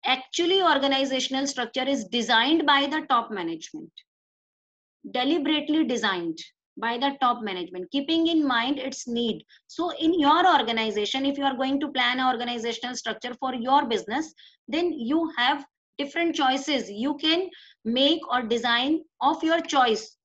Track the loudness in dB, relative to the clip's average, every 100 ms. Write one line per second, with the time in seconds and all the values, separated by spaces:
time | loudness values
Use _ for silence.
0 | -2 -4 -4 -2 2 4 4 2 2 0
1 | 0 -2 -2 -2 -2 -4 -4 -2 0 -2
2 | -2 -4 2 2 4 2 4 4 2 -2
3 | 0 0 0 -6 -6 -8 -10 -16 -18 -20
4 | _ _ _ _ _ _ _ _ _ _
5 | -8 -4 0 0 2 -2 0 0 2 0
6 | 0 -2 -4 -8 -12 _ _ -8 -6 -2
7 | -2 0 0 0 -4 -6 -8 -10 -6 -4
8 | 0 0 2 2 2 0 0 -2 -4 -8
9 | -6 -2 -2 -4 -10 -20 _ -6 -6 0
10 | 0 4 4 6 6 4 2 -2 -2 -2
11 | -2 -2 -2 0 -2 -2 -2 -2 -2 0
12 | 0 2 0 0 -4 -4 -6 -6 -8 -8
13 | -8 -8 -8 -6 -6 -4 4 4 4 -2
14 | -2 -4 -4 _ -20 _ -4 -2 0 -2
15 | 0 0 0 0 0 0 -6 _ _ -8
16 | -6 0 0 2 2 2 0 -2 -4 -4
17 | -4 -2 0 0 -2 -10 -20 _ -4 2
18 | 2 2 0 -2 0 -2 2 2 2 0
19 | -4 _ 0 2 2 0 2 4 4 2
20 | -4 _